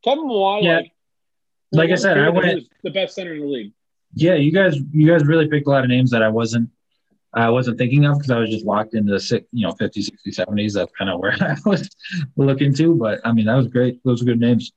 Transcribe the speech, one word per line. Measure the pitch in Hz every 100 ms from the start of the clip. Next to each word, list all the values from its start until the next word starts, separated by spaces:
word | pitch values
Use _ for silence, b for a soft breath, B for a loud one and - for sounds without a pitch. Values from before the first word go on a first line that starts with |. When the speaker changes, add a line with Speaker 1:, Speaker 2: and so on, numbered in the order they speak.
Speaker 1:
Kevin | - 285
Mawae, | 311 220 196 202
Speaker 2:
Yeah. | 180 165
Speaker 1:
like, | 170 _ _ _ _ _ _ _ _
Speaker 2:
Like | 156 165
I |
Speaker 1:
one | 180
Speaker 2:
said, | 196
I |
Speaker 1:
period, | - 151
Speaker 2:
went | 175 175
Speaker 1:
he | 185
was | - _
the | 185
best | 160 190
center | - 180
in | 156
the | 143
league. | 135 101 _ _ _ _
Speaker 2:
Yeah, | 113 160
you | 175 143
guys, | 170 190 143 135
you | 151 151
guys | 170
really | 147 165 151
picked | 151 143
a |
lot | 139
of | 123
names | 123 127
that | 117
I | 110
wasn't, | 110 113 117 117 _ _ _ _ _ _
I | 117 117
wasn't | 120 127 113
thinking | 123 139 143
of | 143
'cause | 131
I | 117
was | 113
just | 110
locked | 101 104 107
into | 113 104
the | 98
si-, | - 120 -
you | 123 95
know, |
fifties, | 80 101 - -
sixties, | - - 101
seventies. | - 104 107
That's | 101 90 -
kinda | 98 90
where | 98
<laughs> | -
I | 170 147
was | - 196 - _ B 185 143 -
looking | 139 135 143
to, | 135 165
but, | 165 110 104
I | 117
mean, | 117 107
that | 127
was | 123
great. | 123 123 123
Those | 131 120
are | 120
good | 117
names. | 117 117 -